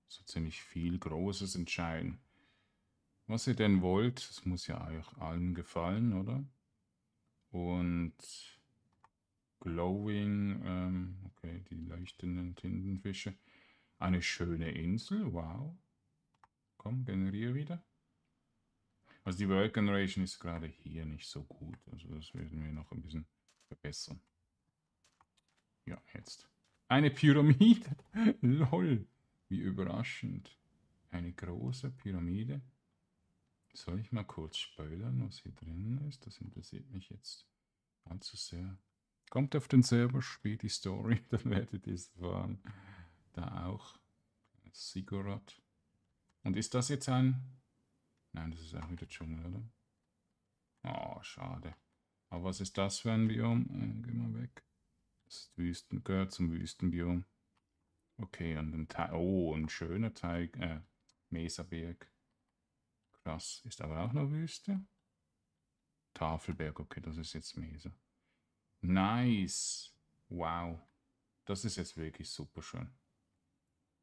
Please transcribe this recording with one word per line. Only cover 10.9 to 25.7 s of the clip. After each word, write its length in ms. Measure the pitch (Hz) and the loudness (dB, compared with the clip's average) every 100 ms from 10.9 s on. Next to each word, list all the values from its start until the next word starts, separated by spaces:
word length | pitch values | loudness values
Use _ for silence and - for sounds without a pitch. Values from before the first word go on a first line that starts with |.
| 92 90 92 92 | -2 -4 -8 -14
okay, 360 | - 85 87 92 | -12 -10 -10 -10
die 60 | 85 | -10
leuchtenden 800 | 85 85 90 - 90 90 90 87 | -8 -8 -10 -8 -6 -4 -4 -6
Tintenfische. 760 | 92 92 95 95 101 95 101 - _ - - _ _ - | -4 -4 -4 -4 -6 -6 -8 -10 _ -20 -20 _ _ -2
Eine 240 | 92 90 | 2 2
schöne 480 | - - 87 82 82 | 2 0 -2 -2 -2
Insel, 600 | 76 82 110 - 208 165 | -2 0 0 -2 -2 -2
wow. 420 | 85 80 98 151 180 _ _ _ _ _ _ - _ _ - | -4 -4 -6 -8 -10 _ _ _ _ _ _ -20 _ _ -12
Komm, 280 | 107 127 | -4 -2
generier 480 | 127 95 95 101 120 | 0 2 2 0 -2
wieder. 280 | 135 151 175 - _ _ _ _ _ _ _ _ _ _ _ _ - | -2 -2 -6 -10 _ _ _ _ _ _ _ _ _ _ _ _ -8
Also 160 | 98 90 | -6 0
die 80 | 98 | 4
World 260 | 95 107 | 6 4
Generation 480 | 113 101 98 95 98 | 4 4 4 2 0
ist 160 | 92 - | -2 -4
gerade 300 | 87 82 80 | -6 -6 -6
hier 360 | - 78 80 | -10 -10 -8
nicht 220 | 78 76 - | -6 -8 -10
so 160 | - | -12
gut, 340 | 73 - 78 - - | -12 -12 -12 -12 -14
also 180 | - 82 | -16 -12
das 180 | 78 82 | -12 -10
werden 320 | 82 80 80 | -10 -8 -6
wir 60 | 78 | -6
noch 200 | 78 78 | -8 -8
ein 100 | - | -10
bisschen 240 | 78 78 80 _ _ _ _ | -8 -8 -10 _ _ _ _
verbessern. 540 | - 73 - - - - _ _ _ _ _ _ _ _ _ _ _ _ _ _ | -10 -10 -8 -10 -12 -16 _ _ _ _ _ _ _ _ _ _ _ _ _ _